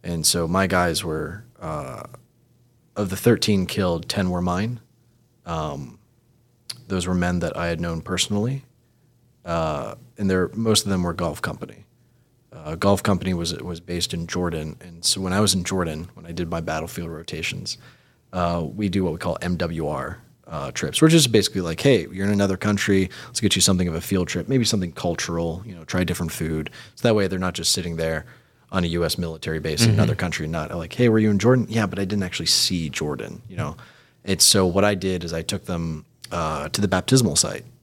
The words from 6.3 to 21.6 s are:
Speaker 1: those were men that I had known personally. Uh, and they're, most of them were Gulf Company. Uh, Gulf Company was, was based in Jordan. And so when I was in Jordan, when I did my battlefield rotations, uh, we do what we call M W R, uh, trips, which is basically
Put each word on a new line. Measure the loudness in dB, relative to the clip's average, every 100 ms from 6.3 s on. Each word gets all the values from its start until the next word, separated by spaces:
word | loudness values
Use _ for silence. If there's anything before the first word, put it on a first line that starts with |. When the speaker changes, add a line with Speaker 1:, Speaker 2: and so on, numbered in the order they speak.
| _ _ _ _ -18 -4
Speaker 1:
those | -4 0
were | 2
men | 2 2
that | -2 -2
I | -4
had | -2
known | -4 -4
personally. | -4 -2 0 0 0 -4 -8 _ _ _ _ _ _ _
Uh, | -6 -2 -2 -4 -8 -12 -20 -4
and | 2
they're, | 2 0
most | 0 2 2
of | 2
them | 0
were | 0
Gulf | -2 -4 -4
Company. | -6 -6 -10 -14 -20 _ _ _ _ _ _
Uh, | -16 -10 -2
Gulf | 2 4
Company | 4 0 0
was, | -2 -2 -6
was | -8 -10
based | -6 -6 -4
in | -4 -6
Jordan. | -2 -2 -2 -8 -12
And | -16 -4
so | -2 -2
when | 0
I | 2
was | 2 2
in |
Jordan, | 0 -2 -2 -4 -10
when | -14 -12
I |
did | -8 -4
my | -4
battlefield | -4 -4 -6 -8 -10
rotations, | -10 -10 -6 -6 -6 -8 -10 -14 _ _ _ _
uh, | -2 0 0
we | -4 -2 0
do | 2
what | 0
we | -2
call | -4 -2
M | -2 -2
W | -2 -2 -4
R, | -4 -6 -10 -18 _ -12
uh, | -8 -8
trips, | -4 -4 6
which | 8 8
is | 8
basically | 6 4 0